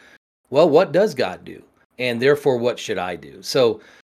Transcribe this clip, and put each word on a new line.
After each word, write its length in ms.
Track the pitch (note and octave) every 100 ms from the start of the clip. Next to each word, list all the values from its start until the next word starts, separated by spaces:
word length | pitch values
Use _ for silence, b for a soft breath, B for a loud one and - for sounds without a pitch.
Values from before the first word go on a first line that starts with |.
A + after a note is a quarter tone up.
| B B _ _ -
well, 200 | C3+ E3+
what 220 | C#3+ F#3
does 220 | D#3+ G#3
God 300 | C3 G2 E2+
do? 180 | F2+ - _ _ _ -
And 220 | B2+ A#2
therefore, 360 | C3 C#3+ D3 B2
what 220 | B2 A2
should 180 | - F#2+
I 180 | F2+ F2
do? 260 | C#2+ F#2
So, 400 | - C#3+ A#2+ G#2+ B B